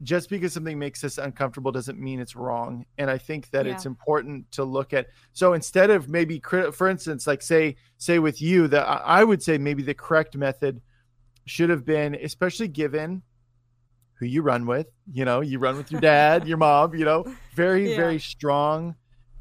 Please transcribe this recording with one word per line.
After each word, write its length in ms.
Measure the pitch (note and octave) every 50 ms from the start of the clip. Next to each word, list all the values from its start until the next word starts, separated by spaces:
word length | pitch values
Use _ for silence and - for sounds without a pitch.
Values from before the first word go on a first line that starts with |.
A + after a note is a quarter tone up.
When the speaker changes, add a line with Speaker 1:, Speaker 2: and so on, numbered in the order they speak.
| D3
Speaker 1:
just 260 | B2 E3+ F3 - -
because 220 | G3+ F#3 F3+ F3
something 260 | - E3+ D#3+ E3 D3+
makes 260 | D3 C#3+ C#3+ - - -
us 140 | C#3 -
uncomfortable 540 | C#3+ C#3 C#3 - - C#3 B2+ - C#3+ B2+ C3+
doesn't 260 | B2 C3 A2+ C3+ -
mean 220 | - C3 C3 C3 B2+
it's 160 | B2 - -
wrong. 500 | A#2+ B2 B2+ A#2+ A#2 A#2 C3 B2 A#2+ A#2+ _ _
And 120 | - C#3+ C3+
I 80 | C3
think 320 | B2+ - - D#3 D3 - -
that 140 | - C#3 C3+
it's 200 | C3 B2+ B2 -
Speaker 2:
Yeah. 60 | C3+
Speaker 1:
important 600 | B2 - - D3+ D3+ D3 A#2+ C#3+ C#3+ C3 A2+ _
to 140 | - - C3+
look 260 | C3 C3 C3+ C3+ -
at. 160 | D3 C3 B2 - - _ _ _
So 220 | - - F#3 F3+ F3
instead 360 | D#3+ - - - F#3 F#3+ G#3
of 180 | G#3 F3+ C3 C3+
maybe 300 | D#3+ E3+ E3 D#3 E3 C#3+
crit-, 340 | - - F3+ F#3 F3+ D3+ -
for 140 | - F#3+ F#3
instance, 360 | F#3+ F3+ - D#3+ D3+ B2 -
like, 160 | D3+ C#3+ -
say, 360 | - - E3 D#3+ D#3 D3+ C3+ _ _ _ _
say 220 | - - - E3+ E3+
with 220 | D#3 D3+ - -
you 260 | D3+ E3 F#3 F3+ D#3+
that 180 | C#3+ C#3+ C#3+ -
I, 360 | - C#3 - - C#3+ E3+ F#3+
I 20 | A3
would 180 | A3+ G3+ D3
say 160 | - E3 D#3+
maybe 240 | C#3 C#3 D3 D3 C#3
the 120 | C3+ C#3 C#3
correct 420 | - - - E3 D#3 D#3 D#3 -
method 460 | C#3 C#3+ C3+ C3+ - D3 C3+ B2+ A#2 - _ _ _ _ _ _ _ _ _ _ _ _
should 240 | - - - E3+ E3+
have 160 | E3+ C#3+ B2
been, 300 | D#3 D#3 D3+ D3 D3 C#3+
especially 520 | - C#3+ D3 - - F#3 F3+ - - A3+
given 560 | F3+ C#3+ D3+ D3+ C#3+ C#3 D3+ D#3 E3+ F#3 F#3 - _ _ _ _ _ _ _ _ _ _ _ _ _ _ _ _ _ _
who 100 | - B2
you 160 | A#2+ C3 D#3+
run 240 | D#3 C#3+ B2 A#2+ A#2+
with, 220 | A#2 B2 C#3+ D#3+ - _ _ _ G3
you 140 | C3+ B2+ C3
know, 160 | B2+ A#2+ C3
you 180 | D3+ C#3+ C3 B2+
run 180 | C3 C3 C3+
with 140 | C#3+ C#3 -
your 100 | D#3 D3+
dad, 460 | D#3+ D#3 D3 D3 D3+ D3+ E3 E3+ D#3
Speaker 2:
<laughs> 0 |
Speaker 1:
your 100 | D#3 E3
mom, 360 | D#3+ D#3 D3 C#3+ C#3+ D#3 E3+ D#3+
you 100 | D#3+ D#3
know, 200 | D3+ D#3 E3 F#3 B3 B3+ - - - -
very, 380 | E3 F3 F#3 F#3+ G3 G3+ A3+
Speaker 2:
Yeah. 40 | A3
Speaker 1:
very 240 | E3+ E3+ E3 D#3+ D3+
strong 760 | - - - - D3 C#3+ C#3+ C#3+ D3 D3+ D#3 D#3+ E3 E3+ D#3+ _ _ _ _ _ _ _ - -